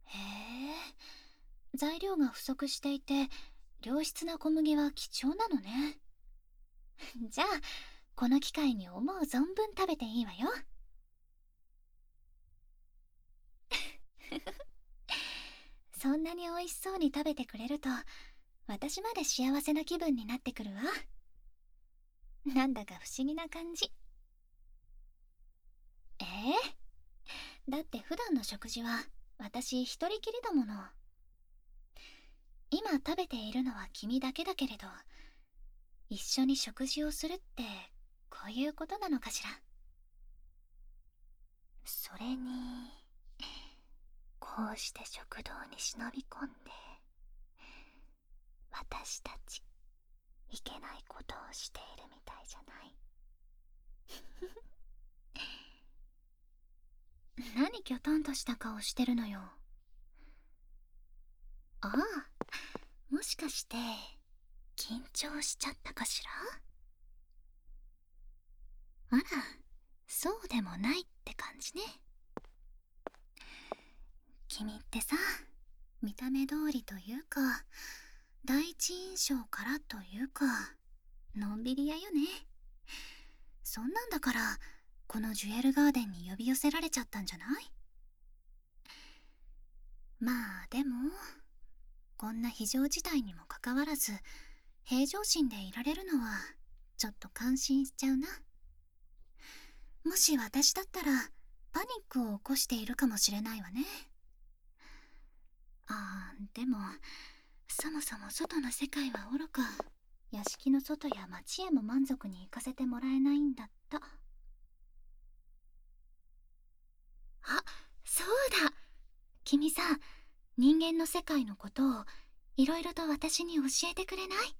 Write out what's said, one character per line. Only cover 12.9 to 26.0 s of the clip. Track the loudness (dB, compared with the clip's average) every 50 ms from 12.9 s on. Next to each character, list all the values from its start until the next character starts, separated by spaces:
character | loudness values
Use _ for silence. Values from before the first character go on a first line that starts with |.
| _ -20 -20 _ _ -20 _ _ -20 -20 -20 -20 -20 -20 -6 -4 -2 -2 -2 -4 -6 -10 -16 -16 _ -20 -12 -10
<laughs> | -10 -8 -8 -10 -10 -10 -12 -14 -16 -18 -20 -20 -20 -18 -8 -6 -6 -4 -4 -6 -8 -10 -12 -12 -16 -18 -20 -20 -20 -20 -20 -16 -10 0
そ | 2 4
ん | 4 4 4
な | 0 -2
に | -2 -4
美 | -2 -2 -2 -2
味 | -4
し | -6
そ | -4 -2 -2 2
う |
に | 4 4 4 4
食 | 4 2
べ | 2 2
て | 0 -2
く | -6 -6
れ | -6 -2
る | -2 -2 0
と、 | 0 0 0 0 -4 -8 -10 -10 -14 -14 -16 -20 -20 _ -20 -14 -6
私 | -6 -4 -2 -2 -2 -2 -2
ま | -2 -2 0
で | 2 2
幸 | 2 2 4 4 4 4 4
せ | 4 4 4
な | 4 4
気 | 2 0
分 | 2 4 4 4
に | 4 2
な | -2 -2
っ | -2
て | -2 -4
く | -4 -4 -6
る | -6 -4
わ。 | -2 0 0 0 0 -4 -8 -10 -12 -14 -18 -20 -20 -20 -20 -20 _ -20 -20 -20 -20 -20 -20 _ -20 -20 _ _ _ -20 -18 -16 -4 -4
な | 4 6 6 6
ん | 6 4
だ | 0 -2
か | -8 -10
不 | -10 -10 -8 -2
思 | 0 0
議 | 0 2
な | 0 -2
感 | -4 -4 -6 -6 -6 -2
じ。 | -2 -2 -2 -4 -14 -14 -16 -18 -20 -20 _ _ _ _ _ -20 -20 -20 -20 -20 -20 -20 -20 -20 -20 -20 -20 -20 _ -20 -20 _ _ -20 -20 -20 _ _ -20 -20 -20 -20 -20 -20 -20